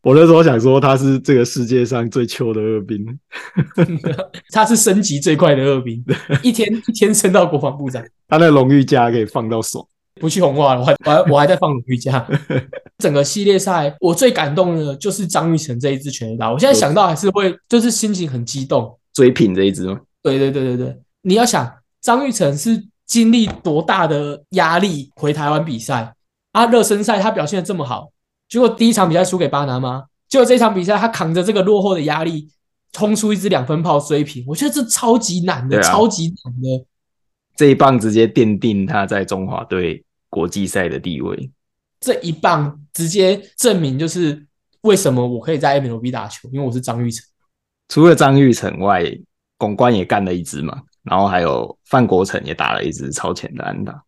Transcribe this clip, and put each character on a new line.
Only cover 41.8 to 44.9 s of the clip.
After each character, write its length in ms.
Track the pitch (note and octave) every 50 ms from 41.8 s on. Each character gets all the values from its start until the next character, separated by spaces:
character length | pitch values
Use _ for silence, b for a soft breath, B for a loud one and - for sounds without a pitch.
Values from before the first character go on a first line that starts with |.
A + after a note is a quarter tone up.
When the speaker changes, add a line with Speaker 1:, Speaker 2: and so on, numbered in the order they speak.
| _ _ _ _
Speaker 2:
这 120 | - B3 C4 -
一 100 | - E3+
棒 480 | D#3+ - - F#3 F3 D3+ D3 C#3+ - - - _
直 160 | _ - E3
接 340 | D#3+ F3 G#3 F#3+ F#3 G3+ G3 B B B
证 220 | - - A#3+ G#3 F3+
明 180 | D#3+ C3+ C3
就 120 | C3+ D#3+ D#3+
是 360 | D#3+ F3+ F3 D3+ C#3+ D3 D3 _ _ _ _ _ _ _
为 120 | - G#3+